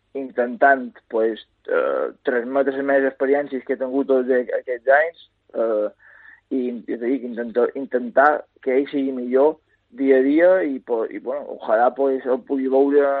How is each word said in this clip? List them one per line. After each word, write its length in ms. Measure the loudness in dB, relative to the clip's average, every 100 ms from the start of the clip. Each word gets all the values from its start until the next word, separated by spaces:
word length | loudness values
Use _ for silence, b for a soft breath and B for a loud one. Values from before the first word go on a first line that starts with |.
| _ -12
intentant, 720 | -8 -4 -4 2 4 4 -2 -14 _
pues, 340 | -2 -2 -4 -12 _ -4
eh, 440 | -2 0 -2 -4 -6 -4
transmetre 480 | -2 -2 0 0 -2
les 120 | 0
meves 240 | 0 0
experiències 520 | -2 0 0 -2 -8
que 140 | -6 -6
he 20 |
tingut 300 | -2 -2 0
tots 220 | 0 2
aquests 640 | 0 0 -6 -6 -4 2 2
anys, 300 | 2 -6 -20 _ _ -4
eh, 340 | -2 -2 -2 -6 B B B B _
i, 100 | -4 -4 -6 -8
és 120 | -6
a 60 | -4
dir, 140 | -4
que 80 | -4
intento, 380 | -8 -4 0 0 -2
intentar 520 | -6 -4 -2 2 2 2 -6 _
que 120 | -2 -2
ell 140 | 0
sigui 220 | -2 -4 -4
millor 400 | 0 2 2 0 _ _ _ -2
dia 180 | 2 4
a 60 | 4
dia 240 | 4 4 4 0
i, 120 | -6
po-, 260 | -4 -4 -4
i, 120 | -8
bueno, 260 | -8 -10 -10 -10
ojalà, 340 | -2 2 2 2
pues, 300 | 0 0 -2
el 160 | -4 -2
pugui 200 | -4 2
veure 340 | 2 4 4 2 0